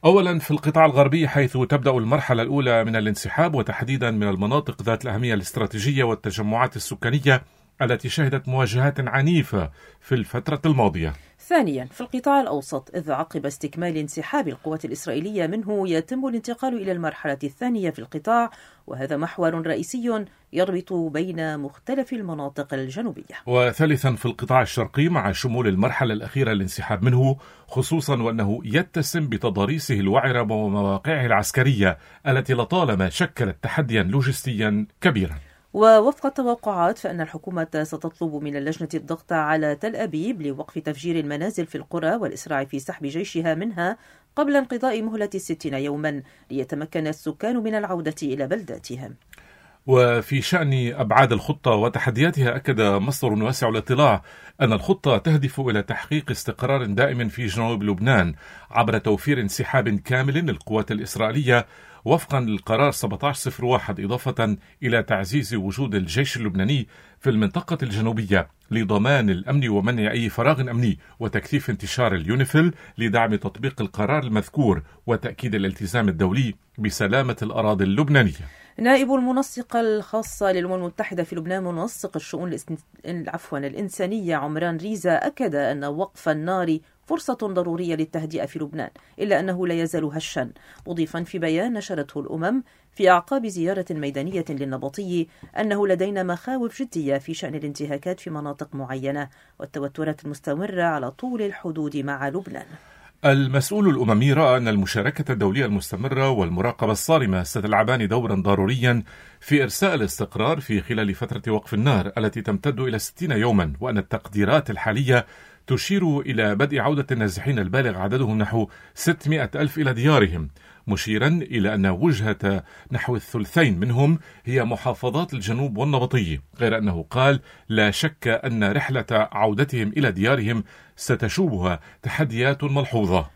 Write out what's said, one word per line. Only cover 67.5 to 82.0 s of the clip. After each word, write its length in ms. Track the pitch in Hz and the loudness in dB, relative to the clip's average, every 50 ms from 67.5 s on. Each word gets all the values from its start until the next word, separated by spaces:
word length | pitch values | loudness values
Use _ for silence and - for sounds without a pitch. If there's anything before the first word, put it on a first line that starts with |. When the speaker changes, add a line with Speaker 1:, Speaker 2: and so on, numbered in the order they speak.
| - 180 - - 170 156 - | 0 -2 -4 -4 -4 -4 -2
Speaker 1:
الجنوبية 680 | 123 98 104 110 113 110 110 107 95 98 92 85 - _ _ _ _ | -4 -2 0 0 0 0 -2 0 2 2 2 2 0 _ _ _ _
لضمان 600 | 107 113 113 92 107 101 104 127 143 139 117 104 | -2 -2 0 2 2 2 4 4 4 4 4 2
الأمن 380 | 95 87 95 123 131 143 135 117 | 2 0 0 0 0 2 2 4
ومنع 420 | 104 101 95 113 120 117 107 107 | 2 2 2 2 0 2 0 0
أي 180 | 113 120 117 107 | 0 0 -2 -2
فراغ 320 | - - 117 135 156 131 | -2 2 2 4 4 2
أمني، 380 | 131 123 117 117 123 117 90 - - - - _ | 0 -2 0 0 2 2 0 -2 -4 -20 -12 _
وتكثيف 500 | 117 107 - 107 - - - 143 - - | -6 -2 -2 -2 -4 0 -2 -2 -2 -2
انتشار 440 | 110 - - 92 - - 123 113 95 | -6 -6 -6 -6 -2 0 0 2 2
اليونيفيل 600 | 90 80 82 110 131 135 131 - 156 160 175 160 - - - - - | 0 0 0 2 2 2 4 4 4 4 4 2 -2 -14 -18 -8 -4
لدعم 360 | 117 113 98 117 113 113 107 | -2 2 2 2 2 2 2
تطبيق 460 | 101 - 98 - - 117 135 131 - | 0 -2 -4 -8 -4 -6 -6 -4 -4
القرار 420 | 107 95 - - 107 101 139 151 143 | -6 -6 -2 -2 -2 0 0 0 0
المذكور 600 | 123 107 107 101 - - 151 143 110 95 78 73 - - - _ | 0 0 -2 -2 -2 -2 0 4 4 4 2 0 -10 -18 -16 _
وتأكيد 480 | - 117 107 - 120 - - - 123 104 | -2 -2 -2 -2 -6 -8 -4 -4 -2 0
الالتزام 540 | 107 98 95 95 - 110 92 87 120 113 101 | 0 0 0 -2 -4 -6 -4 -2 2 2 2
الدولي 460 | 90 80 98 90 92 127 135 117 98 _ _ _ _ - | 2 2 2 2 2 2 0 0 -2 _ _ _ _ -4
بسلامة 580 | 107 104 - - 113 98 104 131 135 127 117 - 113 | -4 -4 -2 0 0 2 2 2 2 0 -2 -4 -4
الأراضي 420 | 104 - 113 110 107 107 92 98 | -4 -2 0 0 2 2 2 2
اللبنانية. 800 | 95 98 110 151 139 147 139 120 98 73 - 85 71 - - - - _ - | 2 4 2 2 4 6 6 6 4 2 -2 -12 -16 -16 -20 -20 -20 _ -2
Speaker 2:
نائب 340 | 220 240 262 269 269 247 269 | 2 4 4 4 4 2 0
المنسق 640 | 269 247 254 262 254 277 - - - 240 _ - | 0 0 0 0 0 -2 -4 -6 -12 -12 _ -2
الخاصة 760 | 233 233 220 214 214 196 - - 220 220 - - - 208 196 190 | 0 0 2 0 -2 -2 -4 -4 -4 -4 -4 -6 -2 0 0 2
للأمم 220 | 180 175 180 185 | 0 0 -2 -4
المتحدة 500 | 185 180 175 165 - - - 190 180 175 | -4 -4 -6 -6 -6 -8 -6 -4 -6 -6
في 120 | 165 - | -4 -6
لبنان، 280 | 170 160 170 185 190 190 | -8 -6 -4 -4 -4 -4
منسق 520 | 180 175 165 175 233 - - | -4 -4 -4 -4 -6 -6 -8